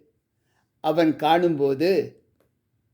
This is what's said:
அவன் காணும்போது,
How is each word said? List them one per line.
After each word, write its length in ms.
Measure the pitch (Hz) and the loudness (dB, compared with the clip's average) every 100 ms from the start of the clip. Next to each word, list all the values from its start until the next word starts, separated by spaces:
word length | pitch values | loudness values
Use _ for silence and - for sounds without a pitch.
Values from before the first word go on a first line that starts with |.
| _ _ _ _ _ _ _ _ | _ _ _ _ _ _ _ _
அவன் 360 | 156 156 160 139 | -4 0 0 0
காணும்போது, 1000 | 151 170 180 151 139 135 170 180 127 - _ _ _ _ _ _ _ | 0 2 0 0 -2 0 0 0 -4 -8 _ _ _ _ _ _ _